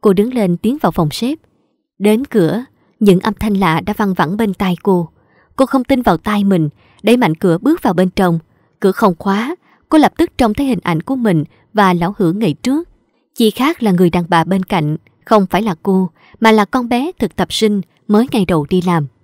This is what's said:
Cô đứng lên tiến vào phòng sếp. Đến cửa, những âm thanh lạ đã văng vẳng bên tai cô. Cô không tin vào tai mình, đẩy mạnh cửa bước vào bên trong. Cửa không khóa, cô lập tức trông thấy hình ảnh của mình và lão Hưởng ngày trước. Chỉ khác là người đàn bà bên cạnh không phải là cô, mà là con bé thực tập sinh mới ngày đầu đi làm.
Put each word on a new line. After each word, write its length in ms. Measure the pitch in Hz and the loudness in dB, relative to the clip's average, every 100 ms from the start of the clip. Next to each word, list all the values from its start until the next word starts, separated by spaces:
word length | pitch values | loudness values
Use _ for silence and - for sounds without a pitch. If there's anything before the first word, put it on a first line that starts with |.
Cô 120 | 220 | 2
đứng 220 | 185 214 | 2 0
lên 220 | 254 196 175 | 0 -2 -2
tiến 220 | 214 285 | -2 -2
vào 120 | 202 | -2
phòng 180 | 165 156 | -2 -4
sếp. 280 | - 233 311 _ _ _ _ _ _ | -2 -6 -6 _ _ _ _ _ _
Đến 260 | 196 220 | 0 0
cửa, 400 | 277 226 165 180 254 _ _ _ | 0 0 0 -2 -8 _ _ _
những 200 | 208 180 | 2 4
âm 140 | 220 | 2
thanh 200 | 214 214 | -4 -4
lạ 260 | 196 190 160 | 0 0 0
đã 120 | 180 208 | -4 -4
văng 180 | 208 | -4
vẳng 220 | 185 156 208 | -2 -2 -2
bên 180 | 226 | -4
tai 220 | 190 190 175 | -2 -4 -2
cô. 260 | - 180 170 _ _ _ _ - | 0 0 -2 _ _ _ _ -2
Cô 100 | 262 | 0
không 180 | 269 | 0
tin 180 | 247 269 | 0 0
vào 140 | 240 170 | 2 0
tai 280 | - 208 | 0 -2
mình, 240 | 196 190 156 - _ _ | 2 2 0 -4 _ _
đẩy 140 | - 247 | 0 2
mạnh 180 | 247 | 2
cửa 240 | 254 190 165 | 0 0 0
bước 240 | 247 330 | 0 0
vào 120 | 254 | 0
bên 160 | 175 185 | 0 0
trong. 280 | - 185 165 - _ _ _ | 2 0 0 -6 _ _ _
Cửa 120 | 196 | -2
không 220 | 190 214 170 | 2 0 0
khóa, 380 | 202 196 240 359 _ _ _ | -4 -4 -4 -8 _ _ _
cô 100 | 311 | 2
lập 140 | 269 _ | 2 _
tức 140 | 349 _ | -4 _
trông 160 | 240 | -2
thấy 120 | 214 277 | 0 -2
hình 140 | 214 | -2
ảnh 180 | - 170 | -2 -4
của 160 | - 269 | -4 -2
mình 280 | 226 170 151 _ _ | 0 0 -2 _ _
và 180 | 214 196 | 0 2
lão 200 | 175 170 202 | 2 -2 -2
Hưởng 200 | 175 190 | -2 0
ngày 160 | 220 143 | -2 -2
trước. 260 | - 277 349 _ _ _ _ | -2 -4 -6 _ _ _ _
Chỉ 160 | - 220 | -2 0
khác 320 | - 262 339 | 0 -4 -2
là 80 | 220 | 0
người 200 | 180 180 | 2 2
đàn 140 | 175 170 | 0 0
bà 160 | 175 | 0
bên 180 | 160 190 | 0 -2
cạnh 340 | 185 190 151 156 _ _ | -2 -4 -2 -6 _ _
không 220 | - 220 190 | 0 0 2
phải 160 | 180 | -2
là 120 | 220 165 | -2 -4
cô, 280 | - 190 185 _ _ _ | -2 0 0 _ _ _
mà 120 | 220 | 2
là 120 | 220 | 4
con 240 | 202 262 240 | 2 -2 -2
bé 240 | 240 285 370 | -4 -4 -4
thực 180 | - - | -6 -4
tập 160 | 180 | -4
sinh 280 | - 214 208 - _ _ | 0 0 -2 -6 _ _
mới 180 | 208 254 | 0 2
ngày 120 | 240 | -2
đầu 220 | 175 175 143 | 0 -2 0
đi 120 | 185 | -2
làm. 240 | 180 170 143 _ | 0 -2 -2 _